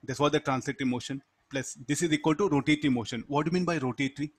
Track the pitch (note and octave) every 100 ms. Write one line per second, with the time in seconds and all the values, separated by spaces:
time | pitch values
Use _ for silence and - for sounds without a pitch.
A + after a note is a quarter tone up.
0 | - B2+ D3 D3 C#3+ C3 B2 C3 C3 B2
1 | - C#3 _ _ _ C3+ B2 - C3 D3
2 | E3+ D3+ D#3+ D#3 G3+ C#3+ C3+ D3 D3+ B2
3 | A2 A#2+ - C#3 D3+ F3+ F3+ E3 C3 A#2+
4 | C#3 - D3